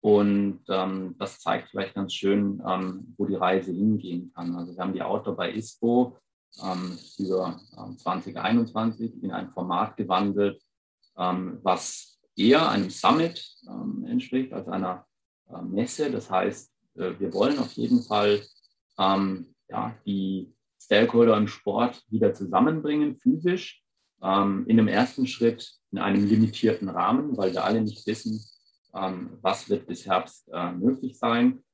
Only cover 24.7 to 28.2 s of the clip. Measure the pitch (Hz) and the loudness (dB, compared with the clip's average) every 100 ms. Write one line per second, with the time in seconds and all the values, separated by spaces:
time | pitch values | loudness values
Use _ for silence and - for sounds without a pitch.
24.7 | 113 107 98 127 - 127 - 117 117 - | 4 6 2 0 0 -4 2 0 0 -12
25.7 | _ _ 98 95 98 101 107 110 - 110 | _ _ -4 0 2 4 4 4 2 0
26.7 | - 98 90 90 127 147 113 92 92 95 | 0 -4 -2 2 2 0 -2 -2 0 0
27.7 | 113 107 107 - 110 | 0 0 -4 -6 -4